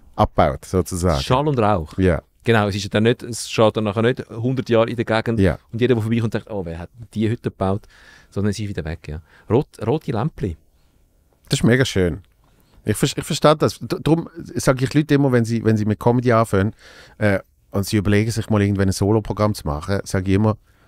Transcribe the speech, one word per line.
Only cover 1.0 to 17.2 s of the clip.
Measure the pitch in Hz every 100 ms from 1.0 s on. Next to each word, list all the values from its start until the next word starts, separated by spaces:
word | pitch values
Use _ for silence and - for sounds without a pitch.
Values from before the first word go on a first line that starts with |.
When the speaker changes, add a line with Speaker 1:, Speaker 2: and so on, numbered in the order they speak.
| 90 71
Speaker 2:
Schall | 69 127 151
und | 127
Rauch. | 104 98 78 -
Speaker 1:
Ja. | 92 78 - _
Speaker 2:
Genau, | 117 113 104
es | 101
ist |
ja | 98
dann | 107
nicht, | 113 123
es | - 110 -
steht | - 110 113
dann |
nachher | 107 110
nicht | 117 127 -
hundert | 113 123 131 117
Jahre | 113 117
in | 117
der |
Gegend | 113 110 117 113
Speaker 1:
Ja. | 92 - _
Speaker 2:
und | 113
jeder, | 120 117
der |
vorbeikommt, | 110 117 110
sagt, | 110 -
oh, | 104
wer | 85 82
hat | 85 117 113
die | 104 107
Hütte | 120 113
gebaut? | - 95 98 - - - - _
Sondern | 101 101
es | 98
ist | 101
wieder | 98
weg, | 78 82 -
ja. | 78 - _ -
Rot, | 117 151 - 110
rote | 151 -
Lämpchen. | 110 143 - 101 78 _ _ _ _ _ _ _ _ -
Speaker 1:
Das | 139
ist |
mega | 113 127
schön. | 127 98 87 - - _ _ _ _ _ -
Ich | 104
ver-, | 135 -
ich |
verstehe | - 156 151 151
das. | 135 -
D-, | 117 -
darum | 143 165 - 170 - -
sage | - 127
ich | 131
Leute | 147 151
immer, | 143 139
wenn | 123 113
sie, | 117
wenn | 104 107
sie | 107
mit | 104
Comedy | 120 123 120
anfangen, | 113 113 98 107 - - - -
äh, | -